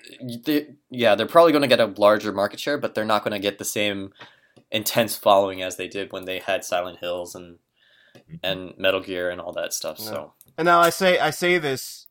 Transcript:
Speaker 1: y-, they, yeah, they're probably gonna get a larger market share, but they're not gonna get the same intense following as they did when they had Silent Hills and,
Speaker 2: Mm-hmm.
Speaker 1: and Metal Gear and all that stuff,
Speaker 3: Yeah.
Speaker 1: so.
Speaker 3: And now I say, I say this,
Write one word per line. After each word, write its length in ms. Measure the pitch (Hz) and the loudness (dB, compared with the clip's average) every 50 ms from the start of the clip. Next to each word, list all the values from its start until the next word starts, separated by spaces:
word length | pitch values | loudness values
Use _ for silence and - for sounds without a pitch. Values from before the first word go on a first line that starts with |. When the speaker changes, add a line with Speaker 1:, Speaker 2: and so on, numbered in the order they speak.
| - - - - | -20 -20 -20 -14
Speaker 1:
y-, 160 | 127 123 120 117 - | -12 -12 -12 -8 -4
they, 220 | 151 151 147 147 - - _ _ _ | -2 -2 -2 -2 -4 -16 _ _ _
yeah, 260 | 127 123 120 110 101 | -4 2 4 4 4
they're 100 | 101 113 | 4 2
probably 260 | - - 170 170 170 | 4 6 6 6 8
gonna 160 | 147 151 143 123 | 6 4 4 4
get 120 | 123 113 | 4 4
a 140 | 117 104 95 95 | 4 0 0 4
larger 340 | 104 104 107 104 104 107 | 6 6 6 4 2 -4
market 280 | 95 98 101 104 - 110 | -2 0 -2 -2 -2 -6
share, 180 | - 147 147 139 | -4 -4 -4 -4
but 180 | 120 107 - | -4 -6 -4
they're 100 | - 110 | -4 -2
not 180 | 110 110 104 - | 0 0 0 0
gonna 160 | - 107 101 | -2 -6 -2
get 180 | 95 101 98 - | -2 -4 -4 -4
the 80 | 104 | -8
same 460 | - - 113 104 104 101 98 95 98 - _ - - _ _ _ _ _ - _ _ | -6 -4 -2 -2 -2 -2 -4 -8 -12 -14 _ -20 -20 _ _ _ _ _ -20 _ _
intense 460 | - 110 104 - - 120 117 107 - - | -6 -4 -4 0 0 0 0 0 -2 0
following 460 | - 110 101 98 101 98 95 92 92 | 4 6 6 6 6 2 -2 -6 -8
as 140 | 92 90 - | -8 -8 -8
they 120 | 92 85 | -10 -8
did 220 | 82 98 98 - | -6 -8 -8 -8
when 140 | - 95 92 | -10 -12 -8
they 140 | 92 92 92 | -8 -8 -8
had 260 | - - 95 92 - | -4 -4 -4 -4 -2
Silent 340 | - 95 87 90 90 85 - | -4 -4 -4 -4 -6 -10 -10
Hills 360 | - 87 87 90 87 87 - | -8 -8 -6 -6 -8 -10 -14
and, 240 | 92 90 87 85 _ _ _ _ _ _ _ _ _ _ _ _ - | -16 -18 -18 -20 _ _ _ _ _ _ _ _ _ _ _ _ -20
Speaker 2:
Mm-hmm. 200 | _ _ 80 82 - | _ _ -16 -8 -4
Speaker 1:
and 300 | 92 95 92 92 87 - - | -4 -4 -4 -6 -12 -12 -2
Metal 240 | 95 95 95 95 | 0 0 0 0
Gear 280 | 92 95 95 90 90 90 | -2 -4 -6 -4 -4 -4
and 120 | 90 90 | -4 -6
all 120 | 85 87 87 | -10 -10 -8
that 200 | 85 82 85 - | -8 -8 -6 -8
stuff, 240 | - - 82 78 - | -8 -8 -8 -10 -10
Speaker 3:
Yeah. 200 | 107 110 110 73 | -12 -10 -10 -10
Speaker 1:
so. 160 | 73 76 _ _ _ _ _ - | -12 -12 _ _ _ _ _ -2
Speaker 3:
And 80 | 160 | 2
now 140 | 175 175 175 | 4 6 6
I 80 | 170 170 | 6 4
say, 280 | 165 - 190 185 180 - | 2 2 2 2 2 2
I 120 | - 156 | 2 0
say 260 | 147 - 180 175 180 180 | -2 -2 0 0 0 0
this, 500 | 156 143 131 127 - - - - - _ | 0 -2 -4 -4 -6 -12 -16 -18 -20 _